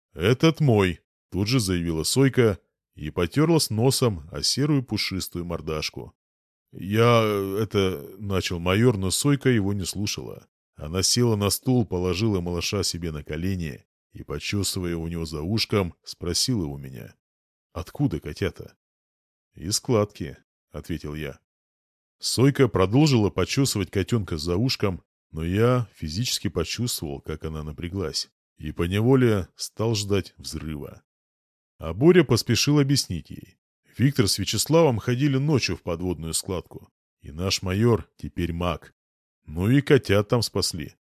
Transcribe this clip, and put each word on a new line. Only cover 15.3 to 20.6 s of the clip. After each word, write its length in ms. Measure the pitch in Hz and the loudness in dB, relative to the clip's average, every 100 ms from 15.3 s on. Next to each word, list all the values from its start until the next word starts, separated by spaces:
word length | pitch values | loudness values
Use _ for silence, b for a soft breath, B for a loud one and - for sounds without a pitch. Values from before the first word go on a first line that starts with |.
| 76 | -6
ушком, 540 | 82 110 - 107 87 - | -2 -2 0 0 0 -6
спросила 640 | - - 85 85 - 120 76 | -20 -10 -4 -2 0 -2 -2
у 100 | 71 | -8
меня: 380 | 67 62 53 _ _ _ _ _ _ | -12 -16 -16 _ _ _ _ _ _
«Откуда 480 | - - - 139 78 | -12 -12 -2 -2 -2
котята?» 560 | 73 76 95 - - _ _ _ _ _ _ _ _ | -8 -4 -4 -6 -18 _ _ _ _ _ _ _ _
«Из 220 | - 80 110 | -12 -6 -4
складки», 600 | - 113 104 - 78 - _ _ | 0 0 0 -4 -12 -12 _ _